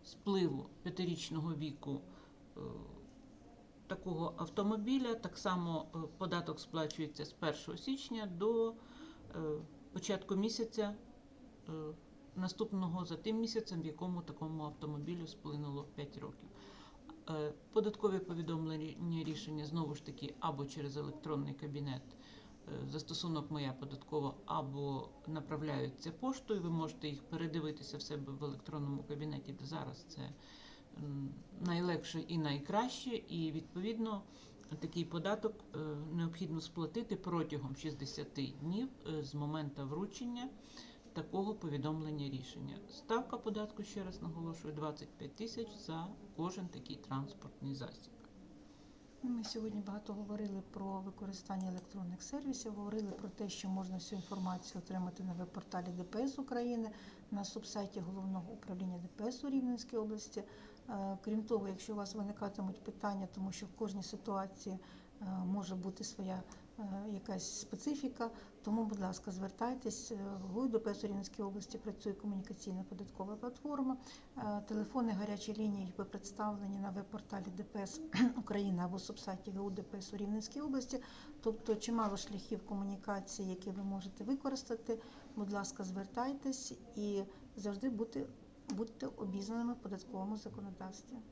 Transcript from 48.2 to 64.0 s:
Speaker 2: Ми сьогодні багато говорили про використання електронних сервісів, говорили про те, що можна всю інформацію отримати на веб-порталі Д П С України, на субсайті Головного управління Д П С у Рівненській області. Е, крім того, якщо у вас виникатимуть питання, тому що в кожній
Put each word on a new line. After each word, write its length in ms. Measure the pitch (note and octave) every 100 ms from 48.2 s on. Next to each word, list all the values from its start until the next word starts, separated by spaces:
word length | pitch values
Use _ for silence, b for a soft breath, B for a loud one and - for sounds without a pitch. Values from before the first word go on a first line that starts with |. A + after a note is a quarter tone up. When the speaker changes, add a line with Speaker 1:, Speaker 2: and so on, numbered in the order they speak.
| - - - - B B B B B -
Speaker 2:
Ми 200 | B3+ A#3+
сьогодні 380 | G#3+ A3+ G#3+ G#3
багато 320 | G3 G#3 G#3+
говорили 480 | G3+ G#3 G#3 G#3 G3 F#3
про 280 | G3+ F#3+ F#3+
використання 680 | F#3+ F#3+ G3 F#3+ - F#3+ F#3
електронних 540 | F3+ F3 G3+ F3 F#3
сервісів, 500 | - C#4+ C#4 B3+ A3+
говорили 380 | G#3 G3+ G#3+ G#3
про 180 | - G3
те, 200 | - G3+
що 200 | - F#3+
можна 260 | F#3+ F#3 F#3
всю 240 | - G3
інформацію 600 | - F#3+ F#3 F#3 - F#3 -
отримати 380 | F#3+ F3+ F3
на 100 | F#3
веб-порталі 540 | F3 F3+ G3+ - F#3 F3+ F3+
Д 60 |
П 160 | F3 G#3 C4+
С 120 | C4+
України, 520 | C4+ A#3+ A#3+ A#3+ A3 G#3 B B -
на 120 | G3+
субсайті 560 | G3 A3 - G#3+ G3 G#3
Головного 520 | F3 F#3+ F#3+ F#3+ F3
управління 440 | A3 - F3+ F#3 F3+
Д 100 | F3 -
П 120 | A3
С 120 | C4
у 60 | C#4+
Рівненській 480 | C4+ B3 A#3+ - A#3
області. 460 | G#3+ G#3+ - - G3+ B B B -
Е, 280 | G3+ G3 F#3+
крім 220 | - G#3+
того, 240 | G#3+ A3+ G3
якщо 260 | F#3+ -
у 20 | G#3
вас 200 | G3 A3
виникатимуть 680 | G3+ G#3 G3+ G3+ F#3+ F#3+
питання, 440 | - G#3 G#3 G3 F#3 G3
тому 160 | F#3+
що 140 | F3+ G3+
в 60 | -
кожній 280 | A3 G3